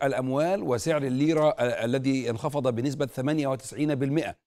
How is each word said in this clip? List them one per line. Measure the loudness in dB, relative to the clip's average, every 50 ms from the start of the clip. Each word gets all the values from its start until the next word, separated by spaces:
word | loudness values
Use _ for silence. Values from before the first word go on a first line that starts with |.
| 2
الأموال | 0 0 0 0 0 0 0 2 2 0 0 0
وسعر | 0 0 0 0 0 0 0 0
الليرة، | 0 0 2 2 4 4 4 4 4
آه، | 4 2 0 0 0 0 0
الذي | 0 0 0 2 0 0 0 0 -2
انخفض | -2 -2 -4 -4 -2 0 0 0 0
بنسبة | 0 -2 -2 -2 -2 -4
ثمانية | -4 -4 -4 -2 0 0 0 0
وتسعين | -2 -2 -4 -6 -8 -6 -2 -2 0 0
بالمئة. | 0 0 0 0 0 -2 -4 -6 _ _